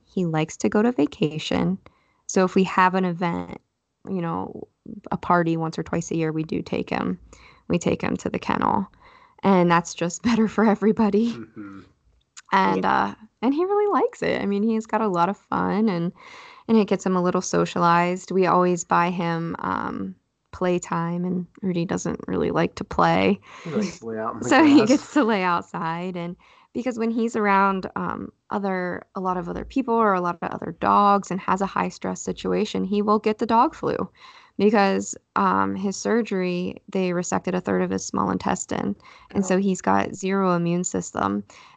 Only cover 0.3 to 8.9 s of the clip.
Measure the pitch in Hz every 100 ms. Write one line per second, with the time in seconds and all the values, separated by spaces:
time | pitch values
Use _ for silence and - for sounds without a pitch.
0.3 | 160 156 - 214 208 226 247 285 - 151
1.3 | 156 - - 170 190 - _ _ _ -
2.3 | 196 185 190 185 - 185 185 180 170 180
3.3 | 175 175 - - _ _ _ - 190 165
4.3 | 165 - - - _ - 202 - - -
5.3 | 175 165 165 160 165 165 170 - 165 160
6.3 | 156 160 175 165 - - - - 185 -
7.3 | - - - - 175 175 - - - -
8.3 | - - - - - 190